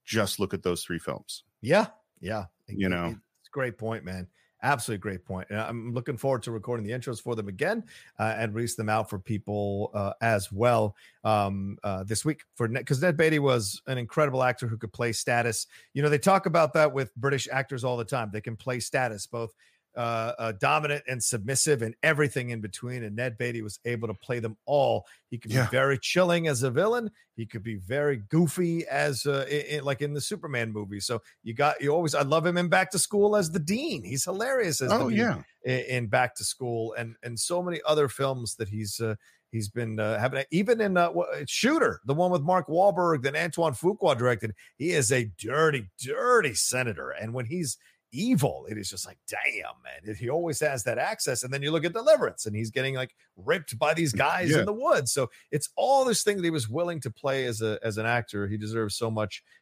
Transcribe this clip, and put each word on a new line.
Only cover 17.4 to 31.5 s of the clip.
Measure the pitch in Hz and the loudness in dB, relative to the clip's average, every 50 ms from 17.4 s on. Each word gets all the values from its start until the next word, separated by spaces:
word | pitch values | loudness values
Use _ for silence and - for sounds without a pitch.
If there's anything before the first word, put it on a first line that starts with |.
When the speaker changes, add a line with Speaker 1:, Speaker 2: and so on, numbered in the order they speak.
| - - | -2 -2
Speaker 2:
actors | 131 135 131 - 143 123 113 | -2 -2 -2 -2 -6 -4 -2
all | 127 123 | -2 -2
the | 120 113 | -2 -4
time. | - 139 127 113 104 95 | -2 -2 -4 -4 -4 -6
They | 107 | -8
can | - 120 113 | -8 -8 -10
play | 104 - 131 127 120 | -8 -6 -6 -6 -4
status, | 107 - - 135 127 120 107 98 - | -6 -2 0 0 0 0 -2 -6 -10
both, | - - 117 117 113 - _ _ _ _ _ _ _ _ | -8 -6 -6 -6 -8 -10 _ _ _ _ _ _ _ _
uh, | 120 120 117 117 113 113 117 123 | -4 -2 -2 0 0 -2 -2 -4
uh, | - 117 113 | -4 -4 -4
dominant | 107 92 135 139 147 151 151 147 147 147 - | -2 0 2 4 4 2 2 0 -2 -4 -4
and | - 131 120 107 | -6 -6 -4 -2
submissive | - - 107 95 120 135 123 - 156 147 120 | -2 -2 -2 -4 -2 0 0 4 2 2 2
and | 113 113 113 - - | 2 -4 -4 0 2
everything | 156 156 143 156 135 - 135 120 123 | 2 4 4 2 2 2 -2 -4 -4
in | 120 110 | -6 -6
between. | 104 104 - - - 123 127 127 117 | -8 -10 -10 -10 -10 -8 -8 -8 -8
And | 104 101 | -6 -4
Ned | 110 127 127 113 | -4 -4 -4 -2
Beatty | 107 123 123 117 117 107 | -4 -4 -4 -4 -4 -6
was | 104 - - _ | -8 -10 -8 _
able | 120 120 113 117 | -4 -4 -2 -4
to | 107 104 | -6 -6
play | - - - 123 120 | -8 -6 -6 -4 -4
them | 113 110 107 - _ | -4 -6 -8 -10 _
all. | - 143 143 135 120 110 107 - - - _ _ _ | 0 2 4 4 4 2 0 -2 -8 -20 _ _ _
He | 123 117 | -12 -10
could | - 113 | -8 0
Speaker 1:
Yeah. | 113 135 123 | 2 2 2
Speaker 2:
be | 101 | 4
very | 123 131 135 139 139 | 4 4 4 4 2
chilling | 127 - - - 180 185 175 170 170 165 | 0 -2 0 2 4 4 4 4 2 2
as | 160 139 113 | 0 0 2
a | 131 131 | 0 2
villain. | 117 143 185 220 240 247 233 208 - _ _ _ _ | 2 2 2 2 2 0 -2 -6 -8 _ _ _ _
He | - 113 | -10 -10
could | 104 - 113 95 | -10 -10 -10 -8
be | 113 110 | -8 -8
very | 98 92 92 127 143 147 147 143 | -8 -6 -4 -2 0 2 0 0
goofy | 110 101 - - 160 175 147 - 185 180 170 170 165 165 | 0 -4 2 4 4 4 4 2 0 0 0 0 -2 -2
as, | - 131 143 147 147 139 117 - | -2 0 0 0 0 0 -2 -2
uh, | 147 139 139 131 - | 0 0 0 -2 -2
i-, | 143 147 143 - 147 | -2 -4 -2 -2 -6
i-, | 147 | -4
like | 135 143 139 - 147 | -2 -2 -2 -2 -2
in | 147 147 | -4 -4
the | 147 | -4
Superman | - - 214 190 - 156 135 120 117 113 | -4 -6 -6 -8 -6 -4 -2 -2 -2 -2
movie. | 107 107 104 95 101 101 | -4 -6 -6 -6 -6 -6
So | 95 - 117 110 - - _ _ | -4 -4 -4 -4 -6 -10 _ _
you | _ 110 | _ -10